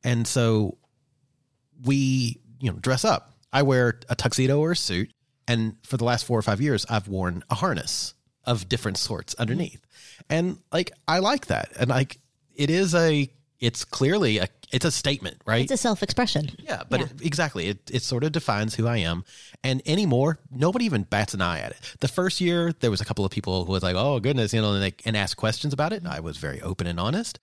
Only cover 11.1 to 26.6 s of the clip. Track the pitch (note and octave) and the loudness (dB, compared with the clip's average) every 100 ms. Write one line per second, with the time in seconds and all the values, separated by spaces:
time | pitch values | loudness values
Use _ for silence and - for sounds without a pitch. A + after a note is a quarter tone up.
11.1 | E3 G3 C#4 - A1 - - A#2 B2+ C3+ | 0 2 0 -2 -4 -4 -2 0 2 0
12.1 | - _ _ _ - C#3+ E3 F#3+ E3+ D#3+ | -4 _ _ _ -4 0 2 4 4 4
13.1 | D3+ C3+ _ _ _ A#2+ - - - C3+ | 4 0 _ _ _ -2 -2 -10 0 2
14.1 | G3+ D3+ G#2+ - _ - - E3+ - C#3+ | 4 4 2 0 _ -4 0 0 0 -2
15.1 | C#3+ F2+ - - A2+ C3+ C4+ B3 G3+ G3+ | -2 -6 -12 0 0 2 2 2 0 0
16.1 | - A#3+ - D3+ - D#4+ G#2+ - - D#3+ | 0 2 0 -2 -8 -8 -8 -2 -2 -2
17.1 | C#3 E3 C#3+ D3+ G2+ F2 G2+ - B2 - | -4 -4 0 -2 -2 -4 -4 -4 -6 -2
18.1 | B2 D3+ D3+ - G#2 A2 - A#2 A#2 E2 | -2 0 -2 -2 0 0 0 0 2 0
19.1 | E2+ F#2 - - - C3 C3 - D#3+ G3+ | -2 -6 -18 -20 -8 -4 -2 0 0 2
20.1 | B2 C#3+ D#3+ - C3 D3+ A3 A#3 C3 F#2+ | 2 2 0 -8 -2 0 2 0 0 0
21.1 | G#2 G2+ G2+ F2+ E2 G1+ - - - C3+ | 0 -2 0 0 -2 -6 -10 -18 -4 -4
22.1 | - F#3 - F3 F3 E3+ D#3+ A#2+ G2 G2+ | 0 -2 0 0 2 0 0 0 0 -2
23.1 | G#2 G2 - F2+ F#2 F2 F#2+ F2+ F#2 B2+ | -2 -2 -2 -2 -2 0 0 0 2 2
24.1 | C#3 G#2+ C#3 A2 A2+ G#2+ G2+ G2 - - | 2 0 0 2 2 2 2 0 -2 -4
25.1 | G#2+ G2 - A2 G#2+ D3+ C#3 D#3 G#3 E3+ | -2 -2 -2 -2 -2 -4 -2 -2 -2 -6
26.1 | C#2+ D#2+ D#2 D2+ C#2 | -6 -8 -8 -8 -6